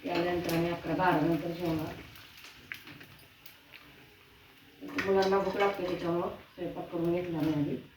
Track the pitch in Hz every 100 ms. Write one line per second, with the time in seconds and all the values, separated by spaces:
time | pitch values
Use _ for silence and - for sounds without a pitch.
0 | - 175 175 175 165 165 170 170 165 147
1 | 185 156 160 160 170 170 175 156 - -
2 | - - - - - - - - - -
3 | - - - - - - - - - -
4 | - - - - - - - - - -
5 | 196 190 196 190 190 202 202 196 175 175
6 | 170 170 196 - - - 175 175 165 170
7 | 170 175 175 160 156 147 143 - -